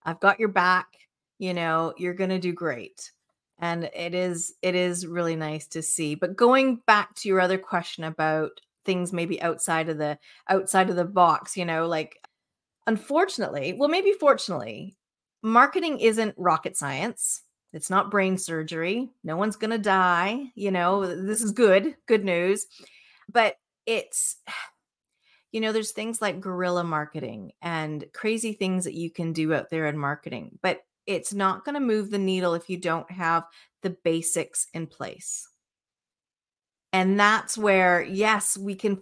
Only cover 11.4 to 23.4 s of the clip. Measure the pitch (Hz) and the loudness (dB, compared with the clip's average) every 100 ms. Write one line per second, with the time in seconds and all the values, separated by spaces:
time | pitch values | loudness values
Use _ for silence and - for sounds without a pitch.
11.4 | - 196 170 160 165 160 151 - - _ | 0 -6 -2 -2 0 -2 -4 -12 -20 _
12.4 | _ _ _ _ - 220 - 294 381 - | _ _ _ _ -2 -2 0 2 2 0
13.4 | 202 143 139 202 294 349 392 415 294 247 | -4 -4 -6 0 0 2 2 4 4 4
14.4 | - 160 113 107 190 - _ _ _ _ | 0 -6 -8 -12 -14 -18 _ _ _ _
15.4 | 220 226 277 359 339 277 226 220 214 - | 2 4 4 2 -2 2 2 2 -2 0
16.4 | 180 160 156 - 143 139 214 - - - | 2 2 0 -6 -4 -4 -6 -4 -4 -4
17.4 | - _ _ 160 - 190 190 208 190 185 | -10 _ _ -12 0 0 2 2 2 0
18.4 | - 165 160 165 170 226 247 _ 160 165 | -2 -4 -4 -4 -2 -4 -6 _ -6 -2
19.4 | 214 202 214 226 202 190 180 170 190 240 | -2 -2 -4 -2 2 4 4 4 0 -4
20.4 | 262 - 202 185 175 196 185 170 190 208 | -8 -6 -2 2 2 2 0 -4 -4 -2
21.4 | 220 208 220 190 302 - - 220 196 170 | -2 4 6 6 4 -6 0 2 2 0
22.4 | 180 208 - - - - _ _ - 240 | 2 0 -4 -16 -20 -20 _ _ -2 2